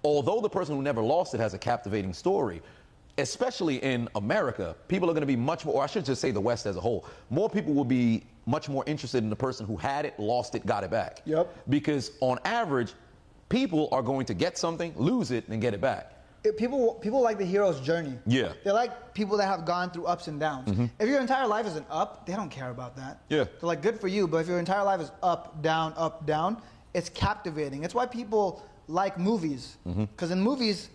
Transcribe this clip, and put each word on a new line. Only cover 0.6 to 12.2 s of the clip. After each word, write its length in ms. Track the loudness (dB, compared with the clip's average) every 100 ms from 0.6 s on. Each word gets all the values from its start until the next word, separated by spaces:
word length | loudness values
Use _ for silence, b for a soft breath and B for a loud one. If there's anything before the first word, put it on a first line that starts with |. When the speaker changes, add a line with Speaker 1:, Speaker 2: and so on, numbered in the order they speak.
| -2 0
Speaker 1:
who 60 |
never 200 | 0 2
lost 320 | 2 2 2
it 60 | 0
has 140 | -2
a 40 | -2
captivating 560 | -2 -2 0 -2 -2
story, 480 | -2 2 2 0 -4 B B B B -10 -4
especially 580 | -4 0 -2 0 -2 0
in 240 | 0 0 -2 -4
America, 580 | 0 0 0 -2 -6 -8 -2
people 220 | 0 2
are 20 |
gonna 120 | 2 2
be 100 | 2
much 300 | 2 -2 0
more, 100 | 0
or 80 |
I 40 | 0
should 180 | -2 -2
just 160 | 0
say 100 | 0
the 80 | 0
West 240 | 0 0 -2
as 120 | -2
a 20 |
whole, 260 | -2 -2 B B B
more 200 | 0 2
people 240 | 0 2
will 100 | 2
be 400 | 4 4 4 2 -2 -10 -2
much 240 | -2 -2
more 140 | -4 -4
interested 340 | -6 -2 0
in 60 | 0
the 60 | -2
person 300 | -4 -4 -8
who 100 | -4
had 300 | -2 -2 -4
it, 120 | -4
lost 380 | -2 0 -2 -4
it, 100 | 0
got 180 | -2
it 60 | 0
back. 320 | -2 -2 -8 -2
Speaker 2:
Yep. 280 | 0 0 B 0
Speaker 1:
Because 420 | 0 2 0 -2 -2